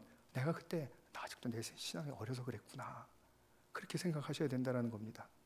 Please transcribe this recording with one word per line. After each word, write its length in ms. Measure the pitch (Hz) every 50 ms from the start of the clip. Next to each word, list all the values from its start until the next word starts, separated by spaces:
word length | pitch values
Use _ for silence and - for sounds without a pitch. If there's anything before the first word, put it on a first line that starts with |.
| - - - - - -
내가 200 | - 131 131 165
그때 360 | 165 - - - 185 165 143 123 - - - -
"나 120 | - - -
아직도 260 | - - - - 123
내 100 | 110 117
신앙이 520 | 110 - - - - - - 170 160 143
어려서 320 | 127 - 110 117 131 123 123
그랬구나." 640 | 127 113 107 - - - 135 117 - 127 120 - - - - - - - - - - - - - -
그렇게 260 | - - - - - 156
생각하셔야 500 | - 180 156 147 135 - 143 - 160 131
된다라는 420 | 127 127 127 131 123 123 120 117
겁니다. 380 | 117 104 110 107 - - - - - - -